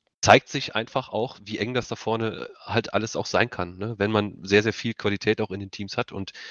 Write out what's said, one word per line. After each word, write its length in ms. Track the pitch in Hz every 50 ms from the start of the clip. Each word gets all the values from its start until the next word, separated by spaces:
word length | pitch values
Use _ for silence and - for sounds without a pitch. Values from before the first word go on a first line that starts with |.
| _ _ _ _
zeigt 260 | - - 110 139 - -
sich 260 | - 143 - - -
einfach 360 | 107 110 - - 135 - -
auch, 280 | - 107 117 135 - - 104
wie 140 | 101 101 -
eng 160 | 104 117 127
das 160 | - - -
da 80 | 117 -
vorne, 500 | - 110 113 113 113 110 101 - - -
äh, 60 | - -
halt 320 | - - 101 117 - - -
alles 240 | 104 107 113 - -
auch 80 | -
sein 240 | - - 92 110 120
kann, 280 | - - 90 87 90 92
ne? 180 | 101 113 117 98
Wenn 120 | 101 104
man 280 | 110 107 104 101 90 -
sehr, 220 | 87 95 98 104 104
sehr 80 | 113
viel 220 | 104 - - 120 110
Qualität 480 | - - 104 101 98 - 104 110 -
auch 100 | 110 -
in 80 | 95 101
den 100 | 101 95
Teams 280 | - - 101 95 - -
hat 160 | 120 - -
und 180 | 98 98 - - - - -